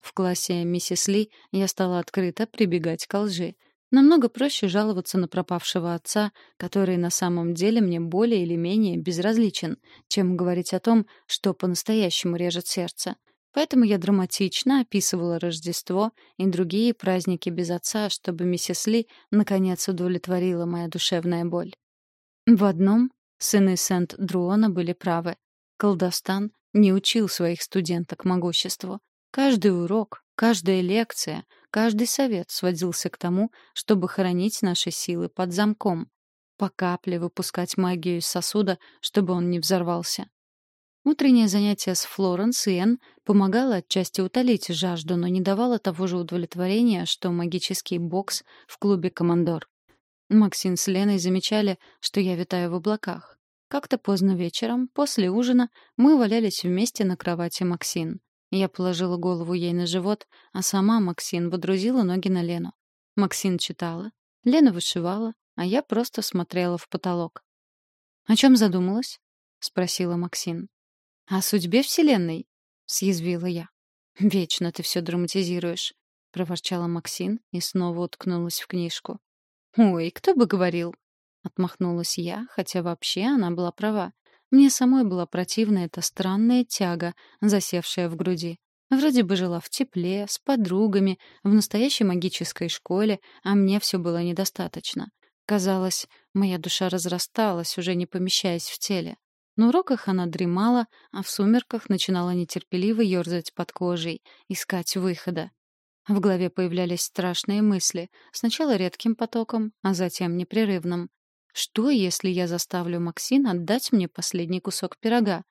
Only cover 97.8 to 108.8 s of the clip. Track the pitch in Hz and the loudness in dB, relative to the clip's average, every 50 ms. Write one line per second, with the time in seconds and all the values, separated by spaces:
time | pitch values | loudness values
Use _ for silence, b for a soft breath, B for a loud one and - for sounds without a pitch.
97.8 | 175 180 185 175 180 - - 190 185 185 - - - 190 175 170 - - - - | -4 -2 -2 -2 -4 -4 -4 -4 -2 0 -2 0 0 -2 -2 -2 -6 -8 -10 -10
98.8 | - - 202 180 165 165 - _ _ _ _ _ _ _ _ - 220 233 247 359 | -6 -4 -4 -4 -4 -6 -10 _ _ _ _ _ _ _ _ 4 4 4 4 4
99.8 | 370 - 262 226 - 196 185 185 180 170 160 170 190 175 175 180 208 233 247 247 | 2 0 -2 -2 0 -2 -2 0 -2 -4 -4 -2 -2 0 0 2 2 2 2 0
100.8 | 233 b b b b b b 202 190 - - - 202 202 226 247 - _ - 226 | 0 b b b b b b -10 -8 -8 -2 0 2 4 4 2 2 _ -10 -10
101.8 | - - 202 180 - - 190 180 175 180 180 180 175 156 - 175 - _ - 180 | -4 -2 -2 -2 0 -2 0 -2 0 -2 -2 -2 -4 -4 -8 -10 -8 _ -4 -2
102.8 | 185 208 226 214 233 196 180 180 175 170 175 175 160 - _ - 175 - - - | 0 0 2 2 2 2 2 0 -2 -2 -4 -6 -6 -8 _ -10 -10 -10 -6 -4
103.8 | 185 175 175 170 160 170 165 - b b b b b b 196 - - _ - 180 | -2 -2 -2 -2 -4 -6 -8 -10 b b b b b b -8 -8 -6 _ -6 -6
104.8 | 170 - - 190 180 190 175 - - 185 175 165 160 185 _ _ _ _ _ _ | -4 -4 -4 -2 -2 -2 -2 -2 -4 -6 -4 -4 -6 -8 _ _ _ _ _ _
105.8 | _ _ _ _ _ - 208 196 180 202 190 180 185 175 _ - 185 180 165 180 | _ _ _ _ _ 0 0 2 4 2 2 2 0 -2 _ -2 -2 -2 0 -2
106.8 | 180 175 175 175 - - _ - 180 180 175 - - - 196 208 214 208 202 185 | -2 -2 -2 -4 -6 -6 _ -4 -4 -2 -4 -4 -4 -2 0 2 2 2 2 2
107.8 | - - - 180 170 - b b b b b - - 233 - - 320 294 240 190 | 0 -2 -4 -4 -10 -10 b b b b b -4 -2 -2 -2 0 0 0 2 2